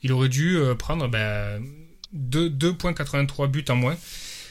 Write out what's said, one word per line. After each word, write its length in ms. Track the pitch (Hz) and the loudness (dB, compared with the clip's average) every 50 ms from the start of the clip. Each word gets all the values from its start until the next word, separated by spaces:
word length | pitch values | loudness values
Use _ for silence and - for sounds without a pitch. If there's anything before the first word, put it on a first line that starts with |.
| - | 2
il 100 | 131 131 | 2 2
aurait 160 | 127 131 131 | 4 4 4
dû, 280 | 127 131 151 170 185 | 4 2 2 4 4
euh, 180 | 170 147 131 123 | 4 4 4 2
prendre, 340 | 117 - - 151 170 151 120 | 0 0 -2 0 0 0 0
ben, 540 | 120 110 107 107 104 104 104 104 104 104 113 135 143 156 160 160 - - - - 208 | 0 0 0 0 0 -2 -2 -2 -4 -6 -8 -10 -12 -16 -20 -20 -20 -20 -20 -12 -8
deux, 360 | 160 135 123 123 151 170 170 | -6 -4 0 2 2 2 2
deux 260 | 151 135 151 170 180 | 0 0 0 0 0
point 200 | 160 - 180 170 | 0 -2 -4 -2
quatre-vingt-trois 540 | - 151 139 - 143 143 139 - - 143 139 | -2 -4 -2 0 2 0 0 0 0 0 2
buts 160 | 131 147 147 - | 2 0 0 2
en 60 | 127 | 2
moins, 220 | 123 123 127 160 170 - - - - - - - - - - | 2 2 2 0 -2 -8 -12 -14 -12 -12 -12 -14 -14 -16 -18